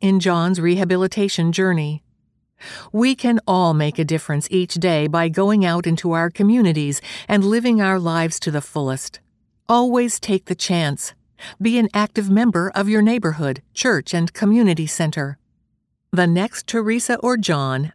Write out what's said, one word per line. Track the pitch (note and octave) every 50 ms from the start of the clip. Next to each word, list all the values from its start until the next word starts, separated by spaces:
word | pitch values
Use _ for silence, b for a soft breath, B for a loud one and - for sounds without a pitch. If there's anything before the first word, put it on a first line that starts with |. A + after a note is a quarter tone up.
in | G#3 F#3+ F#3+ F#3+
John's | F3 F#3+ F3 E3+ E3 F3+ F#3+ F3
rehabilitation | E3 E3+ F3+ G3 G#3+ F3 F#3 F3+ F#3+ F#3+ - G#3+ G3+ G3 - - E3 E3+
journey. | E3 F#3+ F#3+ F#3 F3 D#3+ D3+ D3 D3+ D3+ - _ _ _ _ _ _ _ _ _ _ B B B B B B B
We | - G#3+ A#3+ C4 C4
can | - - A#3+ A#3 A3 -
all | - F#3 F#3 F3+ E3+ D#3
make | D3+ D3+ D3+ D3+
a | - D#3+
difference | D3 D#3+ D3+ - - D3 D3 - -
each | F3+ F#3 F3+ F3 -
day | E3+ F3 F3+ E3 D3+ D3+
by | D3+ D#3 E3+ E3+ E3
going | D#3+ F#3+ G3 G3+ G#3+ G#3 F#3+
out | F3 E3 F3 E3+
into | E3 E3 D#3+ - F3
our | E3 E3 E3+ E3+
communities | - - G3 G#3 A#3 B3+ G#3+ F3 D#3 D#3 D3 C#3+ C#3 - B B B B B
and | B G#3 G3+ F#3+
living | G3+ A3 A#3 A#3 B3 A3+ G#3+
our | G3 F#3+ F#3+ F#3
lives | E3+ E3+ E3 E3 E3 D#3+ - -
to | - E3
the | D3+ D3
fullest. | - - - D#3 C#3 C3 C3 C3 - - - - _ _ _ _ _ _ _ _ _ -
Always | A#3 A#3+ B3 B3+ A#3+ B3 A#3+ A#3 - -
take | - - F#3+ F#3 -
the | - F#3
chance. | - - - F3+ E3+ D#3+ C#3+ C#3 - - - - _ _ _ _ B B B B B
Be | F#3+ A3+ A#3+
an | A#3+ A3+ G3+ -
active | G#3 G#3+ - - A3 G3+ F#3+
member | G3 G#3+ B3 A#3 F3+ E3+ F3 G3 -
of | G3+ G3+ G#3
your | G#3+ G#3+
neighborhood, | G#3 A3 A#3+ A#3+ G#3 E3 D#3 D#3 D#3 C#3 C3 - - _ _
church, | - - B3+ G#3 D3+ - - -
and | E3+ E3 E3+ -
community | - A3 G3+ A3 A#3 A3+ F#3+ E3 D#3+ D#3+
center. | D3+ - - E3+ D3+ - D#3+ C#3 C#3 C#3 - _ _ _ _ _ _ _ _ _ _ _ _ _ _
The | - F3 F3
next | E3+ E3+ F3+ G3+ A#3+ - - -
Teresa | - - A3+ G#3+ G#3+ A3+ A#3+ - - A#3+ A#3
or | - A#3+ B3+
John | A3+ G3 - D#3+ C#3+ C3+ C3+ C3 C3 D3 D#3+